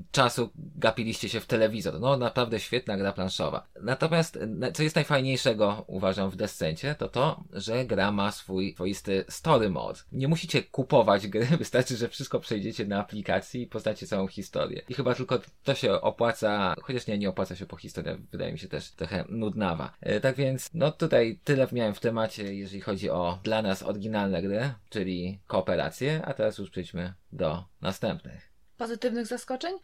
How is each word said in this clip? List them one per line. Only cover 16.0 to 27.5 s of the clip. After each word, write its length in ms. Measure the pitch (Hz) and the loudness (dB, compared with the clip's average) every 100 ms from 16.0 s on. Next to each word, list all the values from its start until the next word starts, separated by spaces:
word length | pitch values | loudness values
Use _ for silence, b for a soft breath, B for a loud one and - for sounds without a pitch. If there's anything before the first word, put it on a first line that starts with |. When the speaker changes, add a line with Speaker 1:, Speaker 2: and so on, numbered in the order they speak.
Speaker 1:
opłaca, 760 | 107 - 117 - 107 104 92 - | 2 2 2 2 2 2 2 0
chociaż 260 | - 123 - | -4 -4 -2
nie, 100 | 104 | 0
nie 100 | 98 | 0
opłaca 260 | 92 95 90 | 0 -4 -4
się, 100 | 95 | -10
bo 120 | 87 | -12
historia 400 | - 92 80 - - | -10 -6 -6 -6 -8
wydaje 200 | - 82 | -6 -6
mi 80 | 82 | -6
się 80 | 95 | -8
też 240 | 73 - | -8 -8
trochę 340 | - - 92 80 | -8 -4 -4 -4
nudnawa. 640 | 113 107 104 95 82 - - | -4 -2 0 0 0 -6 -6
E, 180 | - 107 | -2 2
tak 160 | 135 131 | 2 2
więc, 340 | 135 131 - | 0 0 -4
no 180 | 165 143 | 2 2
tutaj 480 | - 160 131 113 98 | 2 4 4 4 0
tyle 240 | - 135 127 | 2 4 4
miałem 220 | 120 107 | 2 0
w 60 | 98 | 2
temacie, 540 | 117 113 110 - 101 | 0 2 0 -2 -6
jeżeli 280 | 98 98 98 | -6 -8 -8
chodzi 280 | 110 98 95 | -4 -2 0
o 300 | 82 87 92 | 0 0 -2
dla 180 | 110 110 | 0 0
nas 220 | 101 98 | 2 -2
oryginalne 580 | - 101 110 107 98 87 | -2 -4 -2 0 2 2
gry, 320 | 98 104 139 113 - | 0 0 -2 -4 -8
czyli 500 | 110 95 90 90 101 - | -4 -2 -2 -4 -6 -2
kooperacje, 760 | 101 95 85 71 - 131 156 - | 0 2 0 0 -2 -2 -2 -4
a 80 | |
teraz 240 | 135 110 104 | 0 0 0
już 120 | 95 | -8
przejdźmy 440 | 92 85 85 90 95 - | -8 -8 -6 -6 -8 -14
do 320 | 78 82 | -2 -2